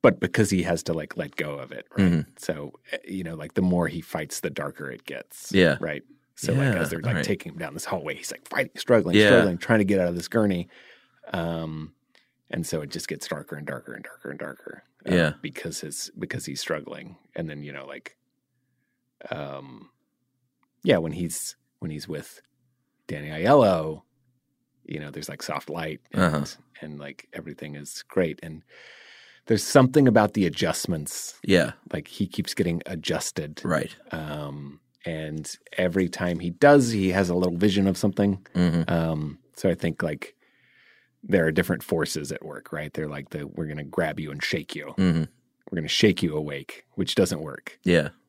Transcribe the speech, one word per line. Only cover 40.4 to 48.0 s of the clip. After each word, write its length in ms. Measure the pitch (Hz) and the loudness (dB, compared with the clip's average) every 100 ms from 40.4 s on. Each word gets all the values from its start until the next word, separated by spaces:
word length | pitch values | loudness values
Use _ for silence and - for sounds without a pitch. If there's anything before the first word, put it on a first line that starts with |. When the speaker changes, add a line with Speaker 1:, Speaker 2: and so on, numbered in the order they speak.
| _ _ _ _ _ _ _ _ | _ _ _ _ _ _ _ _
Speaker 1:
there 220 | - 95 80 | 0 4 4
are 60 | |
different 320 | 80 87 - | 2 0 -2
forces 480 | - 82 76 80 71 | 0 -2 0 -4 -6
at 120 | 69 78 | -8 -10
work, 260 | 71 - | -14 -10
right? 220 | 76 76 | -8 -8
They're 140 | - 78 | -8 -8
like, 200 | 73 69 | -8 -10
the, 140 | 76 71 | -10 -10
"We're 180 | - 78 | -8 -6
gonna 160 | 73 | -6
grab 360 | 69 - 80 80 | -6 -2 -2 -2
you 120 | 78 | -8
and 100 | 71 | -6
shake 300 | - 87 - 76 | -4 -4 -4 -10
you. 180 | 71 - | -8 0
Speaker 2:
Mm-hmm. 260 | 92 82 78 _ _ _ - | 2 2 -2 _ _ _ -8
Speaker 1:
We're 60 | 90 | -6
gonna 120 | 76 | -2
shake 360 | - 110 90 | 4 4 4
you 120 | 85 76 | 0 -2
awake," 500 | 76 71 - - _ - | -4 -8 -10 -18 _ -6
which 180 | 92 - | -2 2
doesn't 260 | 92 82 | 2 0
work. 360 | 78 64 - - | -8 -12 -16 -4
Speaker 2:
Yeah. 260 | 90 85 | 4 4